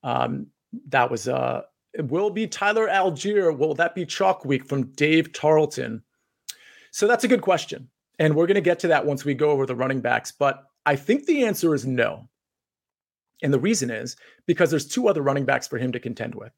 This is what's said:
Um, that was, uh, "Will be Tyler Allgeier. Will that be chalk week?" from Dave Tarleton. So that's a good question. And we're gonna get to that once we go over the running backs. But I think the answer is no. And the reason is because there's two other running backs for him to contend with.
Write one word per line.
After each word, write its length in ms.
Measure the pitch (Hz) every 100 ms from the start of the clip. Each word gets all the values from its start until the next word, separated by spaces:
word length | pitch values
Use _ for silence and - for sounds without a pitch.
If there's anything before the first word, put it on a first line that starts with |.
Um, 440 | 139 127 - 101 - _ _ 240 -
that 240 | 135 120
was, 160 | 120 123
uh, 360 | 131 127 - - _ _ -
"Will 300 | 143 151 208
be 180 | 190 220
Tyler 400 | - 202 220 220
Allgeier. 680 | 190 185 147 202 208 175 147
Will 180 | 156 147
that 180 | 170
be 120 | 185 170
chalk 400 | - 190 190 139
week?" 200 | 175 -
from 180 | 139 135
Dave 400 | - 151 160 160
Tarleton. 680 | - 151 156 151 147 123 110 _ _ _ _ - - - - _
So 140 | - 208
that's 200 | 233 247
a 20 |
good 140 | 247
question. 480 | 180 175 - - 131 _ _ _
And 160 | 156 151
we're 120 | 170
gonna 140 | 202
get 180 | 175 196
to 80 | 180
that 180 | 151 139
once 200 | 139 143
we 80 |
go 180 | 131 147
over 140 | 143 135
the 100 | 120
running 240 | 131 135
backs. 320 | 117 120 -
But 320 | - 143 135 _ _ -
I 100 | 139
think 300 | - 262 285
the 180 | 294
answer 320 | 240 202 170 147
is 100 | 120
no. 440 | 127 113 - - _ _ _ _ _ _ _ _ _ _ _
And 100 | 151
the 60 | 139
reason 300 | 165 226 127
is 260 | 110 131 - - _ -
because 240 | 170 175
there's 180 | 156 -
two 220 | - 240
other 120 | 180
running 220 | 139 139
backs 240 | 127 131 -
for 100 | 123
him 140 | 127
to 80 | 120
contend 360 | 117 117 113 110
with. 180 | 110